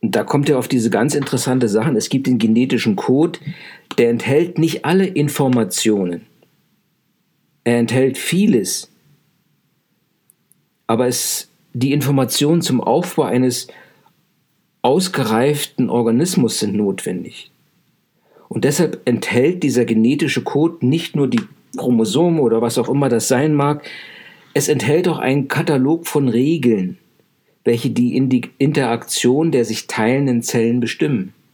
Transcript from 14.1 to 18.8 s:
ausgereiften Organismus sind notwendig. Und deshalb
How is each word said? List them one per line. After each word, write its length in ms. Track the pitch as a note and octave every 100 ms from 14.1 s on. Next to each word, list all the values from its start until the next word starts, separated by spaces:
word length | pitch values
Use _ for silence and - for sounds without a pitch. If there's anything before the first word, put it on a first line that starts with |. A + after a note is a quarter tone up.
| _ _ _ _ _ _ _
ausgereiften 1040 | A#2 D3+ F#3 - G#2+ A2 C3+ D3 - - B2
Organismus 680 | A#2+ A#2 A#2 F3 - A#2 -
sind 160 | G#2
notwendig. 800 | G2+ G#2 F#2+ - F2+ - - - _ _ _ _ _ _ _ _ _ -
Und 160 | -
deshalb 360 | B2 D3